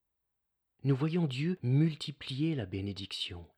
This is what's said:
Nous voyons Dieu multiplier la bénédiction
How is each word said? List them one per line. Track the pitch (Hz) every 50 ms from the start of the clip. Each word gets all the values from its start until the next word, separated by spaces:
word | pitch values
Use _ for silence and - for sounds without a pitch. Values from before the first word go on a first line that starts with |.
| _ _ _ _ _ _ _ _ _ _ _ _ _ _ _ _ -
Nous | 135 139
voyons | 123 147 160 156 180 170
Dieu | 147 127 127 147 170 185 -
multiplier | - 123 131 139 156 165 151 143 - - 143 - - - 131 127 151 165 160
la | 135 104
bénédiction | 92 92 98 98 101 98 95 98 - - - - - 92 87 85 82 _